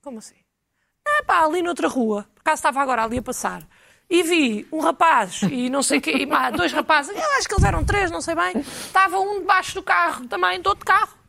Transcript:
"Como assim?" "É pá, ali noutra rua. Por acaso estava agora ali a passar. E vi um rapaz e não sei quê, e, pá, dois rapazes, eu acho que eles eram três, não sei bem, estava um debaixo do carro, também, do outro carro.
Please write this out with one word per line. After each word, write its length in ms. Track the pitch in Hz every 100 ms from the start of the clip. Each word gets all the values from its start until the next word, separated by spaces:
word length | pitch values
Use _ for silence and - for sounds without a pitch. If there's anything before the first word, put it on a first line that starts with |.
"Como 180 | 285 226
assim?" 160 | - _ _ _ _ _ _ _ -
"É 160 | 587
pá, 220 | 571 370 320
ali 160 | 339
noutra 260 | 349 320 302
rua. 400 | 247 220 208 208 _
Por 60 |
acaso 140 | - 311
estava 220 | 311 262
agora 220 | 277 240
ali 160 | 226 247
a 20 |
passar. 440 | 247 240 196 180 160 _ _ _ _
E 120 | 349
vi 460 | 330 349 262 214 -
um 80 | 311
rapaz 600 | 320 330 330 277 190 -
e 260 | 190 254 247
não 120 | 277
sei 180 | 262 285
quê, 100 | -
e, 160 | 277 277
pá, 240 | 302 262
dois 200 | 311 349
rapazes, 420 | 302 311 302 285 403
eu 160 | 622 554
acho 100 | -
que 60 | 415
eles 80 |
eram 200 | 403 330
três, 280 | - 415 370
não 100 | 339
sei 140 | 320 330
bem, 240 | 359 349
estava 580 | 285 - - 370 381 370
um 200 | 392 415
debaixo 340 | 359 381 -
do 80 | 381
carro, 460 | 381 349 339 - 247
também, 340 | 196 359 359
do 60 | 349
outro 180 | 403 -
carro. 320 | 392 427 -